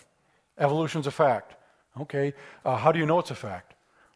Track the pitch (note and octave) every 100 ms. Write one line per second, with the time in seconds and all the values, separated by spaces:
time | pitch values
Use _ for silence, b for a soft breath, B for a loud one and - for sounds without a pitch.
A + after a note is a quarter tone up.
0 | _ _ _ _ _ - D3 D#3 D#3 E3
1 | C#3 - C#3+ A2 - - b b b B2
2 | D3+ C#3+ C#3+ C#3 B B - B2 D3 E3
3 | D3+ F3 - A#2+ G#2 F2+ - _ b b
4 | b